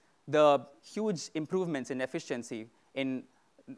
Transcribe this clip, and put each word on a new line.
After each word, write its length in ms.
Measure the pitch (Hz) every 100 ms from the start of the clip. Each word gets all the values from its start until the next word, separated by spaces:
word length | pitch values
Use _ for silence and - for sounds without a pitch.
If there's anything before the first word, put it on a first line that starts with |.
| _ _ -
the 360 | 151 151 139 - -
huge 480 | - 208 214 165 - 156
improvements 560 | 151 185 175 139 123
in 80 | 131
efficiency 680 | 127 170 - 123 120 113 117 _ _
in 300 | 135 135 127 - _ _ _ -